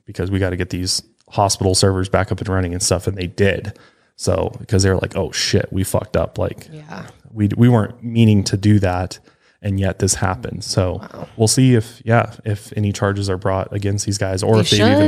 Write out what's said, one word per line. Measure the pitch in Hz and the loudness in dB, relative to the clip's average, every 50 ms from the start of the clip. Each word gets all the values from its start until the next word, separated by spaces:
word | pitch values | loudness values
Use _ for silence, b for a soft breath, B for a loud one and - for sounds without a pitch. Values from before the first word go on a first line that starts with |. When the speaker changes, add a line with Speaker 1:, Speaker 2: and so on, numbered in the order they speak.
| _ | _
Speaker 1:
because | - 101 - 95 92 | -14 -10 -6 -4 -2
we | 98 95 | -2 0
gotta | 95 92 90 | 0 -2 -2
get | 90 90 90 | -4 -4 -6
these | - 87 90 92 - - - _ _ _ _ _ | -6 -6 -4 -4 -6 -6 -8 _ _ _ _ _
hospital | - - 107 98 - - 98 98 92 | -2 0 0 0 0 0 0 0 2
servers | - - 98 95 95 92 92 | 2 2 2 2 0 -2 -2
back | - 92 92 - | -2 -2 -2 -2
up | - 92 | -4 -6
and | - - | -4 -4
running | 95 95 92 87 85 | -2 -2 -2 -2 -4
and | 90 - | -4 -2
stuff." | - 95 87 - | -2 -2 -2 -2
And | - 101 | -4 -6
they | 98 90 | -6 -6
did. | 87 - - 101 98 90 - - 101 - b b b b b b b b | -8 -2 0 0 0 0 0 -4 -8 -12 b b b b b b b b
So, | b - - 90 90 87 87 - - | b -4 -2 -2 -2 -2 -4 -6 -10
because | 110 - - 95 95 | -6 -2 0 2 2
they | 95 | 2
were | 95 90 | 2 0
like, | - - - | -2 -4 -4
"Oh | - 82 76 - | -4 -6 -4 -4
shit, | - - - - 101 - - - | -4 -2 0 0 0 0 -2 -4
we | 98 92 | -4 -4
fucked | - - 92 - - - | -2 -2 -4 -4 -2 -2
up." | 85 82 - - - | -2 -2 -2 -4 -4
Like, | 92 90 - - - - 156 | -6 -6 -6 -10 -16 -20 -20
Speaker 2:
Yeah. | 151 151 151 - - - - - _ _ - - | -20 -20 -18 -16 -16 -16 -18 -20 _ _ -12 -4
Speaker 1:
we, | 110 104 101 101 | 0 0 0 4
we | 104 117 123 | 4 6 6
weren't | 120 113 104 101 104 - - | 6 4 2 0 -4 -10 -10
meaning | 117 113 117 117 110 107 104 98 | -4 2 4 6 6 6 4 2
to | - - 101 | 0 -2 0
do | 95 104 104 101 | 2 4 4 4
that. | 98 92 90 90 92 90 - - _ b b b b b b b | 4 2 0 -2 -4 -6 -8 -12 _ b b b b b b b
And | b 104 98 95 | b -4 -2 0
yet | 98 95 90 - | 0 -2 -2 0
this | - 95 - | 0 -2 0
happened. | - - 95 92 - 120 - - - 92 | 0 -2 -2 -2 -4 -6 -10 -10 -10 -10
So | - - - 95 90 87 90 - | -4 -2 0 0 0 -2 -6 -10
Speaker 2:
Wow. | - - - 87 - - | -14 -16 -18 -18 -10 -2
Speaker 1:
we'll | - 113 107 | 0 2 2
see | - - 131 131 123 | 4 4 4 6 4
if, | 117 107 - - - - | 4 2 -2 -8 -10 -4
yeah, | 113 113 117 113 - - - - | 0 2 2 2 0 -4 -10 -6
if | 113 104 101 - - - | -6 -6 -6 -6 -8 -4
any | - 104 101 101 | -2 -2 -2 0
charges | - - 101 101 101 101 98 | 0 0 0 0 0 -2 -4
are | 95 | -4
brought | 92 95 98 95 95 92 - - | -2 -2 -2 -2 -2 -2 -4 -6
against | 101 98 101 101 104 - | -4 -4 -2 -2 -4 -4
these | - 101 | -4 -4
guys | 101 101 95 95 95 101 | -4 -4 -4 -4 -2 0
or | 101 113 | 2 4
Speaker 2:
They | 113 | 4
Speaker 1:
if | 175 - | 4 4
they've | - 104 | 4 4
even | - 233 269 285 302 | 4 4 4 4 4